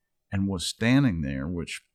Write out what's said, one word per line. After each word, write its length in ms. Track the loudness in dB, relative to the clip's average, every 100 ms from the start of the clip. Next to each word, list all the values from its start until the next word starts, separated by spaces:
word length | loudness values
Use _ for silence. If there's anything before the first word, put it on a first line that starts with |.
| _ _ _
and 180 | -2 -2
was 180 | -2 -6
standing 560 | -2 4 4 4 2
there, 240 | -2 -4 -4
which 340 | -6 -6 -10 -16